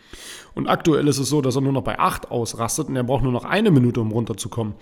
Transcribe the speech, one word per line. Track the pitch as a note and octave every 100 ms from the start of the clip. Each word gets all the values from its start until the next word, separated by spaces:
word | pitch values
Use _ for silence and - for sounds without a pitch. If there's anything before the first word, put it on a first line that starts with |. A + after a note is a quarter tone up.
| _ - - - - -
Und | -
aktuell | F#3 E3+ C#3 D3
ist | C3+
es | B2
so, | D3
dass | C3 B2+
er |
nur | C3+
noch | C3+
bei | G#2+ -
acht | F#3 - -
ausrastet | A#2+ A2+ G#2+ A2+ - D3+
und | B2+
er |
braucht | A#2+ C3+
nur | C3
noch | A#2+ -
eine | F3 A3
Minute, | C#3 A#2+ B2
um | G#2+
runterzukommen. | A2 A#2 G#2+ - A#2 G#2+ -